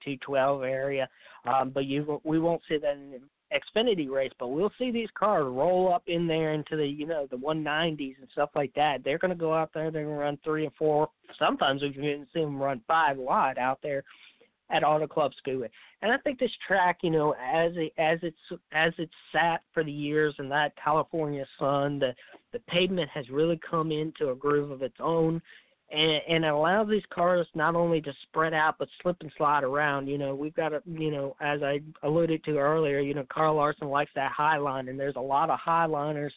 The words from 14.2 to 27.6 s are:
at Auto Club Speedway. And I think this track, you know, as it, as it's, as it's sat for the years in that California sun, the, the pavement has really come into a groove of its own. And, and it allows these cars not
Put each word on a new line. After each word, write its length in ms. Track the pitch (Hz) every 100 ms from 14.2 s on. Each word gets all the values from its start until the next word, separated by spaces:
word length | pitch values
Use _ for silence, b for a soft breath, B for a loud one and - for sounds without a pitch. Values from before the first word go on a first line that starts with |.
| B B B _ -
at 140 | 156
Auto 220 | 147 156 151
Club 260 | 160 139 -
Speedway. 320 | 143 131 113 B B B
And 100 | 208
I 60 | 269
think 200 | 294 254
this 120 | 247 - -
track, 320 | 190 180 175
you 80 | 175
know, 220 | 160 151
as 400 | 127 127 160 170 175
it, 180 | 156 -
as 220 | 160 165
it's, 380 | 170 - - 175 _
as 200 | 156 165 165
it's 140 | 160 - -
sat 300 | 156 170 165 -
for 100 | 165
the 80 | 156
years 420 | 147 147 151 151 143
in 120 | 135
that 240 | 143 147 -
California 640 | 151 156 - 165 151 143 135 -
sun, 400 | 139 143 143 143
the, 160 | 131 - B B _
the 60 | -
pavement 480 | - 175 185 185 143
has 160 | 156 120
really 280 | 139 165 160 -
come 220 | 170 160
into 380 | 151 156 - 147
a 40 |
groove 360 | 127 143 147 143
of 120 | 135
its 140 | 127 -
own. 400 | 143 165 160 165 B B B B _
And, 300 | 156 160 151 156
and 160 | 165
it 40 | 160
allows 400 | 147 160 202 214
these 120 | 214 -
cars 380 | - 175 180 160
not 200 | 160